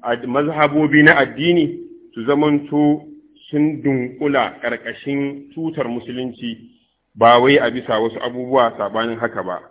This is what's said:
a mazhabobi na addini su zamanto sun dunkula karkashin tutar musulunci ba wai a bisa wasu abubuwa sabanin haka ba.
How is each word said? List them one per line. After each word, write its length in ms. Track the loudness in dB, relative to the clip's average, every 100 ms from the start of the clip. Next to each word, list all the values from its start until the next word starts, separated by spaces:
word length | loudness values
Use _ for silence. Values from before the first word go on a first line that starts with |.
a 120 | -2 -4 -2
mazhabobi 760 | -2 -2 0 0 2 2 6
na 140 | 6 4
addini 600 | 2 0 0 2 0 -6 -16 -20 -16
su 100 | -8 -2
zamanto 760 | 0 2 0 -2 0 2 0 -6 -20 _ _ -8
sun 320 | -2 -2 -2
dunkula 720 | -2 -2 -4 -6 -2 0 -2 -4
karkashin 880 | -8 -6 -10 -12 -6 -4 -6 -8 -16
tutar 340 | -8 -8 -6 -6
musulunci 680 | -6 -10 -10 -10 -10 -12 -12 -18 _ _ _ _ 4
ba 240 | 6 8
wai 180 | 6 4
a 100 | 2
bisa 280 | -4 -4 -2
wasu 200 | -2 -4
abubuwa 500 | -8 -8 0 2 2 0
sabanin 400 | -4 -2 -4 -4
haka 240 | -6 -6
ba. 160 | -8 -10 -12